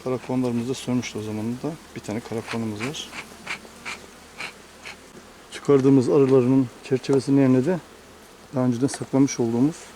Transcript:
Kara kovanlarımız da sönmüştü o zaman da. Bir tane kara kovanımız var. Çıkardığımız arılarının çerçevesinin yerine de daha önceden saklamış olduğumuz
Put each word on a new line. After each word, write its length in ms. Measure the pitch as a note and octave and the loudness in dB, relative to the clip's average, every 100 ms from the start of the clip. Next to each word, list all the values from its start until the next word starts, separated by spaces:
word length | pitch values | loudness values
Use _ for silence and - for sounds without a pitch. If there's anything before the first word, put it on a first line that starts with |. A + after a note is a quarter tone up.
Kara 140 | C3 B2+ - | -4 -6 -4
kovanlarımız 420 | B2+ B2+ A#2+ A#2 | -2 -2 -2 -4
da 40 | |
sönmüştü 460 | C3 - B2 A#2 A#2 | -6 -2 -4 -4 -8
o 20 | |
zaman 240 | G#2+ G#2+ A2 | -8 -6 -6
da. 260 | B2 D3 D#3+ - B2 | -6 -8 -10 -14 -14
Bir 60 | |
tane 180 | - G#2+ | -8 -8
kara 220 | - A2+ A2 | -6 -8 -6
kovanımız 300 | A#2 A2+ G#2 A#2+ | -6 -6 -6 -8
var. 220 | D#3+ - - - - - - - - - - - - - - - - - - - - - - - - - | -8 -12 -14 -16 -18 -14 -14 -14 -16 -14 -14 -16 -20 -20 -16 -16 -16 -20 -20 -18 -18 -20 -20 -20 -20 -18
Çıkardığımız 580 | - - C#3+ C3 C3+ B2 | -12 4 4 6 4 4
arılarının 580 | E3 C3+ C3+ B2 C3+ B2+ - - | 4 6 6 6 2 2 -6 -4
çerçevesinin 520 | C3 - C#3 B2+ C#3 | -4 0 -2 2 4
yerine 240 | C3+ B2+ C3 | 6 4 2
de 140 | F3+ - - - - - - - C3+ | -2 -6 -20 -20 -20 -20 -20 -10 -2
daha 100 | B2+ | 0
önceden 220 | A#2 C3+ | 0 -2
saklamış 520 | - A#2 C3+ C3+ - | -4 -4 0 0 0
olduğumuz 360 | A#2+ A#2 C#3 E3 - | -2 2 0 -2 -16